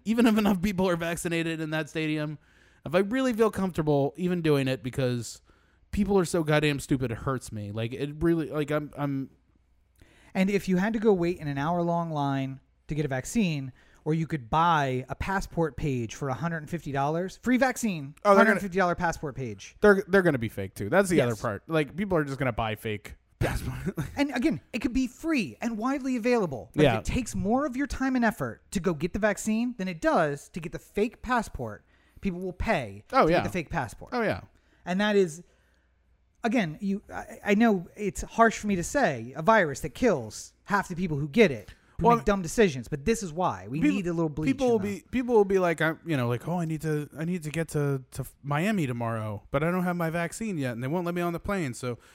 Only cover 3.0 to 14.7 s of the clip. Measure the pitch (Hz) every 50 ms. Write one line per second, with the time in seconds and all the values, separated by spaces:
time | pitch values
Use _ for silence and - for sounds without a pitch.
3 | 196 196 233 262 262 254 233 208 226 214 - - 190 190 - - 156 151 147 143
4 | 139 139 - - 185 180 180 175 160 156 147 139 135 131 131 107 90 127 117 -
5 | 135 123 123 120 113 - - - _ _ _ _ _ _ _ _ _ _ - 196
6 | 208 190 202 196 175 160 - 175 156 147 151 151 151 151 143 135 - - 151 127
7 | 131 120 113 - - 139 135 120 - - 113 107 104 101 101 110 113 117 131 135
8 | 139 147 147 151 160 170 170 165 151 117 127 151 151 139 151 151 151 139 - 143
9 | 143 143 139 135 135 - _ _ _ _ _ _ _ _ _ _ _ _ _ _
10 | - _ _ _ _ _ - 196 190 196 202 190 - 185 185 180 190 226 220 233
11 | 202 226 202 180 170 170 180 175 156 147 143 139 139 160 175 175 170 170 170 170
12 | 170 165 156 147 143 139 135 135 135 135 135 131 _ _ _ _ _ - 156 143
13 | 151 135 135 127 - - - 233 208 175 156 143 135 131 - _ _ _ _ _
14 | - 151 156 165 160 139 160 151 117 110 - 156 165 175